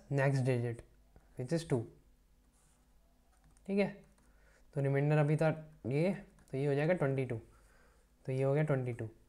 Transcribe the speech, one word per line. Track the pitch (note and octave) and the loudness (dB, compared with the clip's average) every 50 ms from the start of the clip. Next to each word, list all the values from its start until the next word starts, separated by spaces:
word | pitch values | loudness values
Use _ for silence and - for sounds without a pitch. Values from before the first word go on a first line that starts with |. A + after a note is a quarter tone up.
| - - | -10 -4
नेक्स्ट | C#3 C#3 C3+ C#3+ C3+ C3 B2 | -2 2 2 2 2 2 2
डिजिट | C3 B2+ A#2+ A#2+ A#2+ A#2 - - _ - - _ _ _ - _ _ - - | 0 0 0 -2 -4 -6 -8 -14 _ -20 -20 _ _ _ -20 _ _ -12 -10
which | B2+ B2+ E3 | -6 -4 -2
is | D#3+ D#3+ - | -4 -2 -2
टू, | C#3 A#2 A2 - - - _ _ - _ _ _ _ _ _ _ _ _ _ _ _ _ _ _ _ - _ _ _ _ _ _ _ _ _ - - - _ - | -2 -2 -2 -6 -14 -20 _ _ -20 _ _ _ _ _ _ _ _ _ _ _ _ _ _ _ _ -20 _ _ _ _ _ _ _ _ _ -20 -20 -20 _ -4
ठीक | G3 G3+ | 0 0
है, | G3 G3 - - - - _ _ _ - _ _ _ _ _ _ - - _ | 0 0 -2 -10 -20 -20 _ _ _ -20 _ _ _ _ _ _ -20 -8 _
तो | C#3+ | -2
रिमाइंडर | C#3 C#3 C#3 C#3 C#3+ D3 D3+ D3+ | 0 2 2 2 4 4 4 4
अभी | D3 D3 D#3 | 4 4 2
था | D3 E3 D#3 D#3 - - - - - - | 2 2 2 0 -2 -8 -16 -20 -12 -6
ये, | A2 C3+ D3 E3+ G3 F#3+ - - - - - - - | -4 0 0 0 0 0 -4 -8 -18 -20 -20 -18 -8
तो | - C3 | -6 -2
ये | C#3+ | 0
हो | D3 C#3 | 0 2
जाएगा | C#3 D3+ E3 F3+ | 2 2 2 2
ट्वेंटी | E3+ D3+ C3+ C3+ C3+ C3 | 2 0 0 0 -2 -2
टू, | A#2+ A#2+ A2 - - - - _ - - - - - _ _ _ _ _ _ _ | -4 -4 -8 -8 -14 -20 -20 _ -20 -20 -20 -20 -20 _ _ _ _ _ _ _
तो | C3+ | -4
ये | C3 C3 | -2 0
हो | C3+ C3+ | 0 2
गया | C#3 D3+ D#3 | 2 2 2
ट्वेंटी | D3+ C#3+ C3 B2+ B2 | 2 0 0 0 -4
टू। | A#2 A#2 A2+ A2 - - - | -6 -6 -8 -10 -10 -16 -20